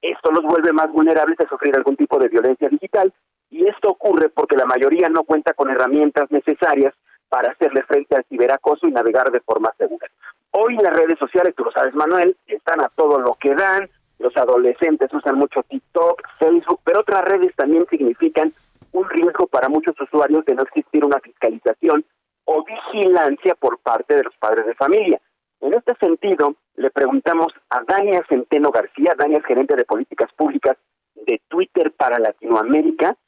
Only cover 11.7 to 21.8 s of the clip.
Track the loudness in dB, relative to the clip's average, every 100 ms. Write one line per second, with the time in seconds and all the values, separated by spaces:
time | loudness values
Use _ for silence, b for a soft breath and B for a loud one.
11.7 | -2 -2 -2 0 2 0 0 _ -8 -4
12.7 | -2 -4 0 2 2 0 -2 0 0 0
13.7 | 0 -4 _ _ _ -4 0 2 2 2
14.7 | 0 0 0 0 -2 -2 -2 -2 -2 -6
15.7 | -12 _ 0 0 0 -8 -2 2 2 0
16.7 | -4 0 0 2 0 0 2 0 0 0
17.7 | 0 0 0 -2 0 0 0 -2 -4 _
18.7 | _ _ -6 -4 0 0 0 -2 0 0
19.7 | -2 -2 -6 -4 0 2 2 0 -2 -2
20.7 | -6 -2 0 0 -2 -6 _ -4 -2 -4
21.7 | -2